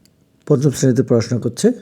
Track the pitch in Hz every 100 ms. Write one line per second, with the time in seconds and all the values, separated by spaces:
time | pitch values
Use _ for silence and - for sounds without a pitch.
0 | _ _ _ _ - 143 143 127 135 123
1 | 120 120 - 120 123 - 214 247